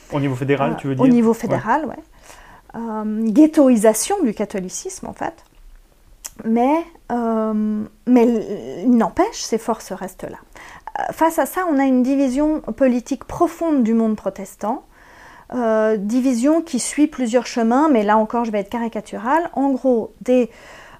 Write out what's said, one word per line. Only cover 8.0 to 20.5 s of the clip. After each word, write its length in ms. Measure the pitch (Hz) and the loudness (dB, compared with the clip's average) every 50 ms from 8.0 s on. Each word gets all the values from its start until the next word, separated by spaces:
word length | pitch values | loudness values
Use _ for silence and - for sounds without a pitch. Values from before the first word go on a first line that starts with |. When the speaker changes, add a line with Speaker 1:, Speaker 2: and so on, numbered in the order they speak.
| - - | 0 4
Speaker 2:
mais 160 | 247 247 233 | 4 6 6
l-, 580 | 247 233 220 180 - 208 170 113 127 135 170 180 | 6 4 0 -2 -6 -8 -10 -10 -10 -10 -4 2
il 140 | 254 247 233 | 4 4 4
n'empêche, 440 | 214 170 - - 349 466 - - | 4 2 2 0 0 0 -2 -6
ces 180 | - - 233 220 | -8 -4 -4 -4
forces 320 | - - 220 - - - | -2 -4 -6 -6 -6 -12
restent 320 | 190 185 190 190 - - - | -12 -10 -12 -12 -12 -12 -14
là. 140 | - - - - - - - - - - - - - - - | -14 -14 -14 -20 -20 -20 -20 -20 -20 -20 -20 -18 -12 -10 -8
Euh, 140 | - - - | -8 -6 -2
face 240 | - 320 330 320 320 | 0 0 0 2 0
à 80 | 277 | -2
ça, 160 | 262 - 370 370 349 | -2 -2 -4 -2 0
on 60 | 294 269 | 0 2
a 60 | 277 | 2
une 180 | 269 262 254 | 2 4 2
division 600 | 247 254 277 269 277 262 247 277 302 302 311 294 | 2 2 2 2 0 0 0 0 0 0 0 -2
politique 640 | - - 220 - 277 262 240 247 233 - 277 - - | -4 -6 -2 2 2 2 2 0 -2 -6 -8 -8 -8
profonde 580 | - - - 349 320 - - 330 330 302 269 233 | -8 -4 -2 -2 -2 -2 -2 -2 0 2 2 2
du 100 | 214 226 | 2 2
monde 220 | 226 226 220 214 | 2 2 0 -2
protestant, 680 | 214 - 196 190 - 196 - - - - 208 247 349 - _ _ _ - - - - - - - - - - - | -2 -4 -8 -8 -8 -12 -16 -14 -8 -6 -6 -6 -6 -8 _ _ _ -20 -20 -20 -20 -20 -20 -20 -20 -16 -10 -6
euh, 440 | 254 240 220 220 220 220 220 220 214 | -4 -2 0 0 2 2 2 0 0
division 640 | 190 208 233 254 247 269 254 226 240 285 311 330 320 | -2 -2 0 0 2 0 0 2 2 2 2 2 0
qui 160 | 330 - 233 | -2 -4 -4
suit 260 | - - - - 302 | -4 -4 0 0 0
plusieurs 400 | 294 - - 254 226 220 254 226 | 0 0 -2 -2 0 0 0 0
chemins, 440 | - - 247 226 226 240 262 311 320 | -2 -2 0 0 2 2 4 4 4
mais 140 | 277 220 208 | 4 2 4
là 140 | 202 208 220 | 4 4 2
encore, 280 | 214 214 - 233 240 | 2 0 -2 -4 -2
je 60 | 233 | -2
vais 80 | 208 208 | -2 -4
être 100 | 190 - | -4 -4
caricaturale. 800 | - 240 233 226 - 220 190 - - 196 208 240 285 320 349 - - | -6 -6 -6 -6 -6 -8 -10 -10 -10 -8 -4 -2 0 0 -2 -2 -2
En 160 | - 269 277 | -2 0 0
gros, 420 | 269 254 - 262 247 226 202 - - - | 0 0 0 2 2 0 0 -4 -8 -8
des, 280 | - - 254 254 240 226 | -2 2 2 2 2 0